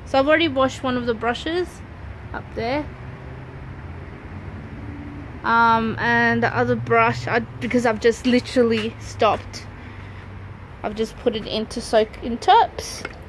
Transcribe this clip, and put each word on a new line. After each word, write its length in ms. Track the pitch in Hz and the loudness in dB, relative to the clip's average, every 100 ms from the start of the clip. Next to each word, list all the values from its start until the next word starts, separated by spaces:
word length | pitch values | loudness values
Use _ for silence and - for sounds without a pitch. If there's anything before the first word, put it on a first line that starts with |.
So 140 | - 269 | 0 2
I've 100 | 269 | 6
already 200 | 311 330 | 6 4
washed 340 | 269 262 - | 4 2 2
one 140 | 262 247 | -2 0
of 100 | 240 | 0
the 80 | |
brushes 680 | 226 226 240 311 349 359 - - - - - - | 0 0 -2 -2 -2 -2 -6 -16 -14 -14 -14 -10
up 120 | - - | -10 -8
there. 300 | - 226 285 285 - - - - - - - - - - - - - - - - - - - - 95 - - - - | -6 -2 -2 -4 -10 -14 -12 -14 -14 -14 -14 -12 -12 -12 -12 -12 -14 -12 -12 -10 -12 -12 -12 -10 -10 -12 -12 -12 -6
Um, 520 | - 233 233 226 226 - | 0 4 6 4 2 -2
and 440 | 226 233 233 233 | 2 4 4 4
the 120 | 233 | 2
other 220 | - 247 233 | 2 0 0
brush, 500 | - 226 226 226 - | 4 6 6 4 0
I, 120 | 233 | 0
because 480 | 226 - 240 247 233 | -2 -6 0 2 2
I've 140 | 214 | 4
just 260 | 233 220 254 | 4 4 4
literally 680 | 247 - 262 233 226 220 - | 4 4 4 4 4 0 -6
stopped. 680 | - - 220 151 - - - - - - - - - - - - - - | -12 2 4 4 -2 -12 -14 -14 -14 -14 -14 -14 -14 -14 -14 -14 -14 -8
I've 120 | 202 | -6
just 220 | 214 220 - | -2 -4 0
put 160 | 247 | -2
it 120 | 214 - | 0 -4
in 180 | 220 220 | -4 -4
to 120 | - | -6
soak 420 | - 226 220 - | 2 2 2 -2
in 140 | 254 233 | -6 -2
terps. 680 | - 415 - - - - - - | 6 8 6 0 -8 -8 -10 -12